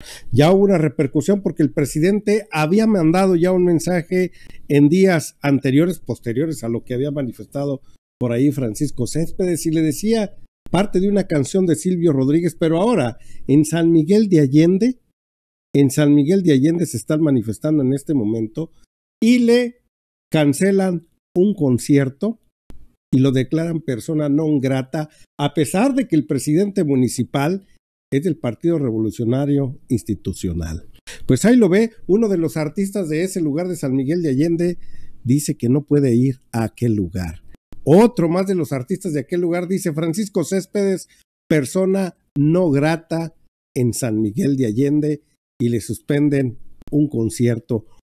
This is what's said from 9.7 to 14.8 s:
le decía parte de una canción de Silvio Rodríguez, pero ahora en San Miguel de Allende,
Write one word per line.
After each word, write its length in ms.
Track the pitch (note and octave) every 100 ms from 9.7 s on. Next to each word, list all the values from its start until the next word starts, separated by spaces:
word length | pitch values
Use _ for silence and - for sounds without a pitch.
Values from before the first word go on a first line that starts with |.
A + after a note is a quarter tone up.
le 100 | D#3+
decía 560 | D#3 - G#3+ A3+ G3 - - _ -
parte 300 | E3+ G#3 F3+
de 80 | G3+
una 160 | G3+
canción 400 | - D3+ B2+ F#3+
de 120 | F#3 D3
Silvio 360 | F#3 F3+ E3
Rodríguez, 420 | C3+ C3 D#3+ E3+ -
pero 220 | D#3+ E3
ahora 380 | A3 G#3 A#2+ - - - -
en 180 | C#3+
San 260 | C#3+ E3+ E3
Miguel 380 | E3 D3+ G#3 G#3
de 120 | E3
Allende, 600 | C#3 D3 E3+ F#3+